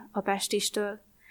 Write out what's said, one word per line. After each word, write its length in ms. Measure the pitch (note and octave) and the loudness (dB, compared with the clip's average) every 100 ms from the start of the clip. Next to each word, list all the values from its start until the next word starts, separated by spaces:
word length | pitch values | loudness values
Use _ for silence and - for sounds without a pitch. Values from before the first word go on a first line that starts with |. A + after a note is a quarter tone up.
| - | -6
a 100 | G#3 | -2
pestistől, 800 | G3 G3 - G#3 - G#3+ G#3 G#3+ - _ - | 0 0 2 2 2 0 -2 -4 -14 _ -20